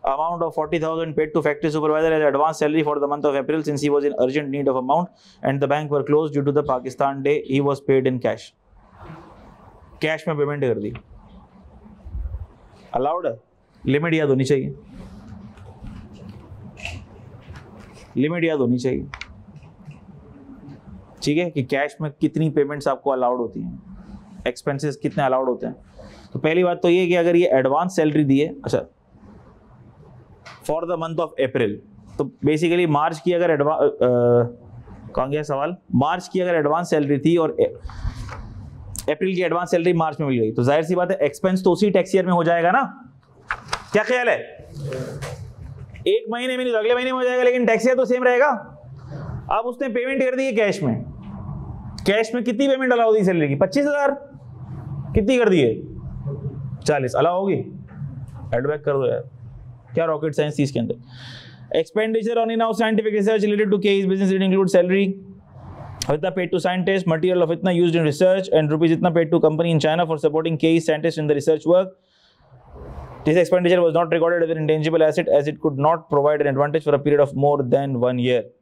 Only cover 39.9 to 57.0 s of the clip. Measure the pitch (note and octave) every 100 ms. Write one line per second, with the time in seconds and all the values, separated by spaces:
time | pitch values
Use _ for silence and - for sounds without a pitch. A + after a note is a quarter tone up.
39.9 | E3+ D#3+ C#3+ D3 B2 A2 A#2 B2 D3+ D#3+
40.9 | F3+ F3+ F#3+ C#3+ - F#3 F#3 F#3 F3 G#3
41.9 | F#3 F3+ G3 F3+ F3 E3 E3+ E3+ A#3+ C4
42.9 | - - - _ - - - - - -
43.9 | G3+ G#3+ B3 A#3+ B2+ - - - - C#3+
44.9 | C3 C3 - - - - - - - -
45.9 | - - G#3+ G#3+ A#3+ B3+ B3+ B3+ A3 G#3+
46.9 | A#3+ B3+ B3+ B3 B3+ B3+ B3 A#3 A3+ A#3
47.9 | B3+ A#3 B3 B3+ B3 C#4+ A#3 - - -
48.9 | - - - - - - G#3 A#3+ A#3+ C4+
49.9 | A#3 B3+ C4+ B3+ B3+ C4+ G#3+ G#3 - C3+
50.9 | A2+ - - - - - - - - -
51.9 | - - G#3 A3+ B3 A#3 A3 C#4 C4 C4
52.9 | A#3+ A3+ A3 F#3 F3 C#3+ C#3+ F#3 C#4 C#4+
53.9 | C#4+ C#4 C4+ - - - - - - -
54.9 | - - A3 G3+ B3+ A3+ F3+ A#2+ G#2+ -
55.9 | - - - C#3 C#3 - - - - D#3+
56.9 | D3